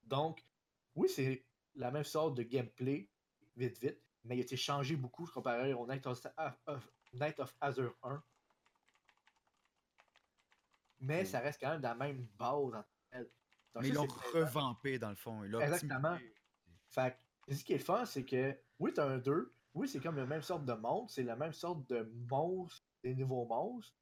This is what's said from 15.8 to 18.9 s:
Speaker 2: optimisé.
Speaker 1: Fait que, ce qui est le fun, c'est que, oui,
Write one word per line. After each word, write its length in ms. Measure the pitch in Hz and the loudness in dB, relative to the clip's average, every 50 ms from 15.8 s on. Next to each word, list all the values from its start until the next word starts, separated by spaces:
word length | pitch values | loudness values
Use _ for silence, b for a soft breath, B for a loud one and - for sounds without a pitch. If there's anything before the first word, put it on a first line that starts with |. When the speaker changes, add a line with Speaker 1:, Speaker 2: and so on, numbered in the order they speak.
| 151 143 135 127 139 160 175 | 0 -2 -2 0 2 0 0
Speaker 2:
optimisé. 220 | 165 123 117 - _ _ _ _ _ _ _ 85 - _ _ | 0 -6 -12 -20 _ _ _ _ _ _ _ -20 -20 _ _
Speaker 1:
Fait 300 | - - 131 127 127 - _ _ _ _ - | 0 2 2 2 0 -4 _ _ _ _ -6
que, 80 | - 139 | -6 -4
ce 100 | 147 - | -4 0
qui 100 | - 180 | 2 2
est 40 | 139 | 2
le 60 | - | 4
fun, 200 | - 175 226 247 | 4 2 2 2
c'est 180 | - - 143 123 | 0 -2 -4 -2
que, 320 | - - 127 131 135 139 - _ _ _ _ | 0 2 2 2 2 0 -2 _ _ _ _
oui, 140 | 156 269 | 0 2